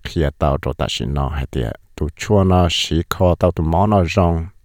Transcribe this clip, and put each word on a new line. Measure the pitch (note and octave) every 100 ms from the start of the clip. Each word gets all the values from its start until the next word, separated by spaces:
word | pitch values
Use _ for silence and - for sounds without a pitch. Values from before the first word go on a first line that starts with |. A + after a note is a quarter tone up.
khi | - - D2 -
tao | D2+ C#2
trổ | C2
ta | C2 -
xin | - -
nó | C#2+ C2+
hay | D2 C2
tiệt. | B1 A1+ - _ -
Tụ | D#2 -
chua | - G#2
nó | F#2+ F2+ F2
xí | - - E2 -
khó | - F2+
tao | E2+ F2+
tụ | E2+
mò | D#2+ E2 G#2
nó | G2+
rong. | E2+ - F2 E2 E2 _